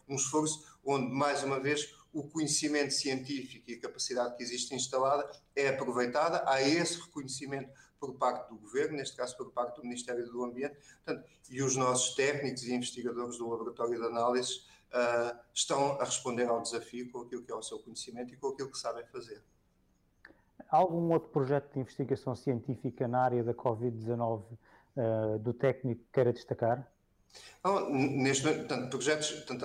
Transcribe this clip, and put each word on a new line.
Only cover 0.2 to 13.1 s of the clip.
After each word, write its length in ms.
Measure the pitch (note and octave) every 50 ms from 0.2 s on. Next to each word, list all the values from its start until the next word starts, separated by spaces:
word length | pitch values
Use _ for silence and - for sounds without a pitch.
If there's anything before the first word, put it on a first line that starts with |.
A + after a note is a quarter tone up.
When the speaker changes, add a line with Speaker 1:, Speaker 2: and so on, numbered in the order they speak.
| - - D#3 D#3 D#3 D3+ - - - - - - -
Speaker 1:
onde, 300 | C3+ C#3 C3+ B2 A2+ B2
mais 300 | C#3 D3 C#3+ C#3 C3+ C#3
uma 180 | C3+ C#3 C3
vez, 340 | C3+ C#3 C#3+ D3 - - - - - _
o 120 | - D#3 C#3
conhecimento 720 | - - D#3+ D3+ C#3 - - D3+ D3 D3+ D3 C#3+ C#3 C#3+
científico 760 | - - C#3 C3 C3 C3 C3+ C#3+ C3 B2 - A#2 A2+ - -
e 40 | A#2
a 60 | A2+
capacidade 560 | - A#2 - - - - B2+ B2 A#2+ A#2+ A#2+
que 60 | B2 A#2+
existe 320 | A2+ B2 B2+ - - C3+
instalada 540 | B2+ B2+ - - C3 C3 C3+ C#3+ C#3+ D3 - - - - _ -
é 140 | C#3+ C#3 C#3
aproveitada, 800 | C3+ C3 B2 B2 A#2+ B2 B2 A#2+ B2 D3 D#3 E3+ E3+ F3 - -
há 140 | C3+ C3+ C3+
esse 380 | C#3 D#3+ E3+ E3+ E3+ - -
reconhecimento 680 | - - - D3 C3+ C3 - - C#3+ C3+ C#3 C3+ B2+ - - - - - _ _
por 160 | C#3 C3 B2
parte 340 | - C3 B2+ B2+ - - -
do 80 | A2+
governo, 400 | G#2 G#2 G#2 A2+ C3+ D3+ D#3 D#3
neste 200 | C#3+ C3+ - -
caso 200 | - B2 B2 -
por 140 | - B2+ -
parte 260 | - B2 A#2+ B2 -
do 60 | - B2+
Ministério 420 | A#2+ B2 A#2+ - B2+ B2 A#2+ A#2 A#2+
do 140 | A#2+ B2 B2
Ambiente, 320 | A#2+ A#2 B2 C#3 D3 - - - - - - _
portanto, 240 | E3 D3+ D3+ - - - _ - -
e 120 | B2+ B2+ C3+
os 120 | C3 B2+
nossos 400 | C3+ B2+ B2+ B2+ - - - -
técnicos 480 | - C3+ C#3+ C#3+ - C3+ B2+ - A#2+ A#2
e 80 | A#2+ B2
investigadores 640 | B2 B2 - - B2 A#2 A#2+